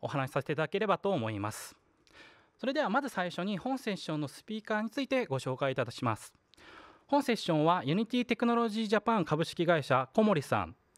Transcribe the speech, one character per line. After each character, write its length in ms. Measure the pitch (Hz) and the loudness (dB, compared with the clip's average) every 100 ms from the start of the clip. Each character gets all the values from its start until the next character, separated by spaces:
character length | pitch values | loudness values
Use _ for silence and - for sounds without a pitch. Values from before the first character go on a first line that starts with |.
お 80 | 117 | -4
話 220 | 143 131 | -2 -2
し 20 | |
さ 80 | 143 | -2
せ 60 | - | -2
て 60 | |
い 20 | 147 | -2
た 60 | |
だ 60 | 156 | -2
け 120 | 196 | 0
れ 80 | 208 | 0
ば 100 | 175 | 0
と 140 | 196 | 2
思 180 | 180 110 | 0 0
い 80 | 104 | -2
ま 140 | 104 | -4
す。 240 | - - - _ _ _ - - - _ _ | -6 -12 -18 _ _ _ -20 -20 -20 _ _
そ 80 | 240 | -4
れ 60 | |
で 80 | 285 | 0
は 100 | 226 | 0
ま 100 | 247 | 0
ず 80 | 285 | 0
最 220 | - 180 | -2 -4
初 140 | 170 | -4
に 120 | 190 190 | -4 -4
本 220 | 254 262 | -4 -4
セ 140 | 226 | -4
ッ 40 | 190 | -6
シ 120 | - | -4
ョ 60 | 151 | -4
ン 40 | |
の 60 | 143 | -4
ス 180 | - | -8
ピ 120 | - 220 | -12 -10
ー 60 | |
カ 160 | - 214 | -4 -4
ー 20 | |
に 100 | 220 | -2
つ 100 | - | -4
い 60 | 262 | -2
て 200 | 262 - | 0 0
ご 120 | 131 | -2
紹 160 | 131 | -4
介 160 | 127 135 | -2 -2
い 60 | 131 | 0
た 120 | 117 | -2
し 120 | - | -2
ま 120 | 120 107 | -2 -2
す。 180 | - _ _ _ - - - - - | -6 _ _ _ -20 -20 -20 -18 0
本 160 | 285 | 2
セ 120 | 269 | 2
ッ 20 | 220 | 0
シ 160 | - | 2
ョ 20 | |
ン 100 | 156 | 4
は 200 | 156 180 | 4 4
ユ 100 | 131 | 2
ニ 100 | 180 | 0
テ 120 | 226 247 | 0 0
ィ 80 | - | 0
テ 80 | |
ク 120 | 240 233 | 0 2
ノ 100 | 233 | 2
ロ 120 | 233 | 0
ジ 140 | 214 | -2
ー 60 | 220 | 0
ジ 80 | 214 | 0
ャ 40 | |
パ 160 | 233 220 | 2 0
ン 80 | |
株 200 | 160 156 | 2 0
式 200 | 160 - | -2 0
会 200 | 165 165 | 2 2
社 240 | - 131 127 | 4 2 2
小 120 | - | 2
森 180 | 214 170 | 4 4
さ 200 | - 110 | 2 0
ん、 120 | 82 - _ | -2 -8 _